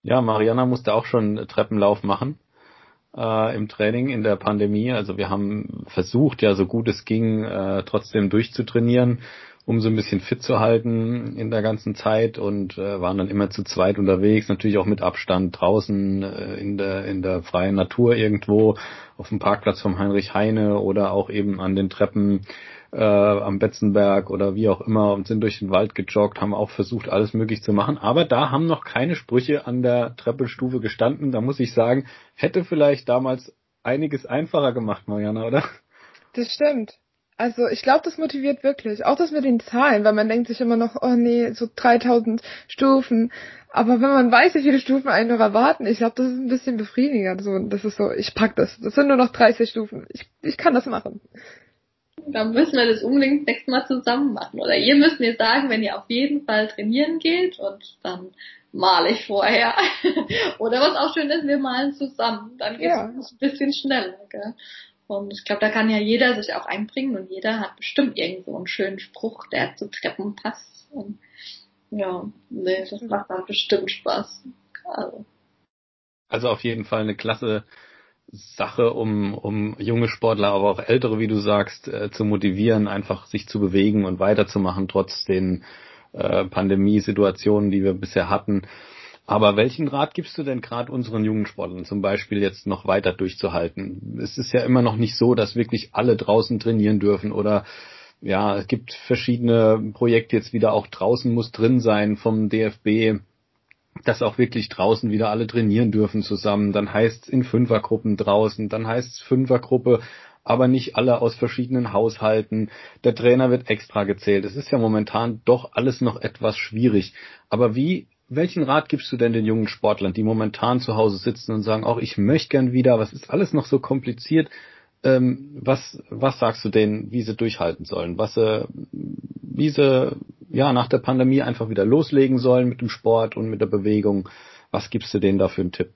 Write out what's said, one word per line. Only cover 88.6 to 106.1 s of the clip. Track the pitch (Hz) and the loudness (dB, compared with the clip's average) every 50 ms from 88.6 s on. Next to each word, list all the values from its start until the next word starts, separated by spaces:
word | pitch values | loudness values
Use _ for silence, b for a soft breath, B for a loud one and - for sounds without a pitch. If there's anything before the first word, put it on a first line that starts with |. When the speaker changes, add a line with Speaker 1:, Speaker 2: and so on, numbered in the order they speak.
| 92 B B B B B B B B B B B B | -4 B B B B B B B B B B B B
Speaker 1:
Aber | - 104 107 107 104 101 | -2 0 4 4 4 4
welchen | 104 113 131 127 - 156 | 4 0 0 0 -4 -6
Rat | 139 139 139 151 151 _ | -4 -2 -4 -4 -4 _
gibst | - 160 - - - | -10 -10 -8 -10 -8
du | 147 | -6
denn | 139 131 120 | -6 -6 -6
grad | 110 - 117 117 120 123 | -8 -8 -8 -8 -8 -6
unseren | 135 127 120 107 113 110 107 | -6 -6 -6 -4 -2 -2 0
jungen | 107 110 107 101 | 0 0 -2 -4
Sportlern, | - - - 90 87 87 92 90 | -4 -6 -10 -10 -8 -8 -12 -10
zum | - 101 101 | -6 -6 -2
Beispiel | 98 98 101 98 - _ 107 101 | -2 -2 -2 -2 -4 _ -2 -2
jetzt | 101 95 98 - - | -2 -2 -4 -6 -6
noch | 101 95 - - | -6 -6 -4 -2
weiter | - 95 104 98 92 | 0 0 2 0 0
durchzuhalten? | 90 - 95 92 - - - 92 85 85 85 82 - - 98 95 - - 107 110 - - | -2 -2 -4 -6 -4 -4 -6 -4 -2 -2 -4 -4 -6 -10 -10 -10 -12 -12 -12 -12 -10 -8
Es | - - - - | -10 -8 -8 -10
ist | 123 - | -6 -2
ja | - 127 | -2 0
immer | 117 123 127 127 | 2 2 2 4
noch | 120 113 107 | 2 2 0
nicht | 113 120 107 - | 0 -2 -2 0
so, | - 117 120 123 | 2 2 2 4
dass | 113 107 101 - | 2 0 -2 -2
wirklich | 120 113 113 117 107 - - | -4 -2 -2 -2 -6 -6 -6
alle | - 104 117 123 110 | -4 0 2 2 2
draußen | 110 - - 104 113 110 - 123 104 | 2 2 2 2 2 2 0 -4 -2
trainieren | - 117 113 110 104 107 107 101 | 0 0 2 2 2 2 2 2
dürfen | 98 104 101 95 101 104 | 4 2 2 2 -2 -4
oder, | 104 101 98 104 104 101 B B B B B B B B B B B _ | -4 -2 0 2 0 0 B B B B B B B B B B B _
ja, | - - 95 95 104 104 98 | -4 -2 0 0 2 0 0
es | 101 101 | -2 -2
gibt | - 123 113 - - - - - | -4 -4 -4 -4 -14 -18 -18 -2
verschiedene | - 127 117 - - 123 120 120 117 117 117 113 110 110 110 107 107 | -2 -2 -2 0 -2 -2 0 2 2 4 6 6 6 4 4 0 -6
Projekte | 104 - 120 120 113 113 113 - - | -4 0 2 4 4 2 2 2 -2
jetzt | 110 110 - - | -2 -2 -2 -2
wieder, | 113 110 107 | 0 2 2
auch | 104 107 - | 2 0 -2
draußen | - - - 95 104 123 120 - 123 | -4 -8 -2 0 0 0 2 0 0
muss | 117 117 113 - | 0 0 -2 -4
drin | - - 113 113 127 123 | -2 0 2 4 4 4
sein | 113 117 107 104 104 104 104 | 4 2 2 2 2 0 -2
vom | 104 - 113 110 110 107 104 | 0 -2 0 0 0 0 0
D | 110 110 | 0 0
F | 110 107 107 _ | 0 -2 -4 _
B, | _ 110 107 113 110 110 107 101 98 _ _ _ _ _ _ _ _ _ _ _ _ _ _ - - | _ 0 2 2 2 2 0 -2 -6 _ _ _ _ _ _ _ _ _ _ _ _ _ _ -4 -2
dass | - - - | -2 0 0
auch | 120 107 - - | -2 -2 2 0
wirklich | 123 113 - 117 107 - | 0 0 0 -6 -6 -6
draußen | - - 92 104 113 110 - 110 | -4 0 2 2 2 2 0 -2
wieder | 104 104 113 107 | 0 0 0 0
alle | 107 113 117 | 0 -2 -4
trainieren | 107 - 120 113 104 101 113 120 107 | -2 -2 0 2 2 2 2 2 2
dürfen | 101 107 107 101 | 2 2 0 2